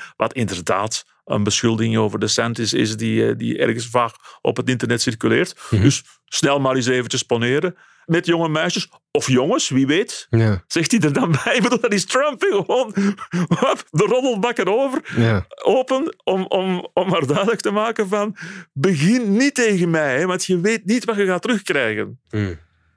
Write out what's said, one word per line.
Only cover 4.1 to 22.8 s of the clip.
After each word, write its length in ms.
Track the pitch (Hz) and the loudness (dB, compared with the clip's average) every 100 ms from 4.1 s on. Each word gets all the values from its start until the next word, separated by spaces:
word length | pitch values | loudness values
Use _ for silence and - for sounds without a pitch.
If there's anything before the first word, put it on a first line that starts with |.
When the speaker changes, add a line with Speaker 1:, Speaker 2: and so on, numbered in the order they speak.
| - - - | -4 -20 -6
Speaker 1:
op 160 | 127 123 | -4 -2
het 120 | 123 | -2
internet 320 | 123 113 120 | -2 0 -2
circuleert. 540 | - 113 120 120 175 - - | -2 -2 0 2 0 -6 -2
Speaker 2:
Mhm. 120 | 107 | 2
Speaker 1:
Dus 220 | 131 - - _ _ | 4 2 -4 _ _
snel 340 | - 147 143 | -2 0 2
maar 160 | 135 131 | 2 0
eens 120 | 120 | 2
eventjes 360 | 127 120 131 | 0 0 -4
poneren. 520 | - 117 120 139 180 175 _ _ - | -2 0 2 0 -2 -6 _ _ -2
Met 200 | 165 170 | 0 2
jonge 240 | 170 165 | 0 2
meisjes, 400 | 156 175 185 - _ _ | 0 -2 -4 -8 _ _
of 160 | - - | -2 2
jongens, 400 | 123 143 262 - | 2 2 0 0
wie 180 | 131 135 | 0 2
weet, 400 | 160 233 - - | 0 -2 -8 -2
Speaker 2:
Ja. 340 | 117 110 95 - | 2 2 0 -2
Speaker 1:
zegt 240 | - - | -4 0
hij 80 | 233 | 2
er 140 | 151 | 2
dan 220 | 139 170 151 | 2 0 0
bij. 120 | - 240 | 0 2
<laughs> 20 | |
Ik 40 | |
bedoel, 180 | 240 233 | 2 2
dat 140 | 233 | 0
is 120 | 202 - | 0 0
Trump, 360 | 254 294 269 | 0 0 0
hè, 60 | 403 | 0
gewoon, 460 | 202 - 247 233 202 196 202 - 175 170 | 0 0 0 0 -2 -2 -2 -6 -4 -2
hop, 340 | 175 262 349 - | 0 0 -2 -2
de 140 | 156 | 0
roddelbakken 640 | 208 254 262 214 233 233 180 | 2 2 0 0 -2 0 0
over, 340 | 220 277 254 - - | 0 0 -4 -4 0
Speaker 2:
Ja. 280 | 117 104 - - | 2 2 -4 -4
Speaker 1:
open, 520 | - 247 254 262 320 - | 0 2 2 -2 -2 -6
om, 220 | - 190 190 | -2 -2 0
om, 440 | 190 190 180 - | -2 0 -2 -2
om 160 | - 185 | -2 0
maar 160 | 185 139 | 0 0
duidelijk 340 | 156 208 226 | 0 0 0
te 100 | 208 | 0
maken 360 | 202 226 220 196 | 0 0 -2 -2
van, 280 | 208 208 - 165 196 - | -2 -2 -6 -14 -16 -12
"Begin 640 | 139 175 160 160 247 220 202 | 0 2 4 4 2 2 2
niet 180 | 277 262 | 2 2
tegen 340 | 226 190 175 | 2 2 2
mij, 280 | 160 147 131 | 2 2 0
hè, 60 | 185 | 0
want 200 | 180 - | -2 0
je 140 | 180 | 0
weet 260 | 190 226 180 | 2 0 0
niet 200 | 240 214 | -2 0
wat 100 | 208 | -2
je 100 | 196 | 0
gaat 160 | 180 | 0
terugkrijgen." 800 | 214 220 - 139 117 107 101 120 _ | -2 -4 -2 -2 -2 -2 -6 -12 _
Speaker 2:
Hmm. 300 | 107 101 82 _ _ | -4 -4 -6 _ _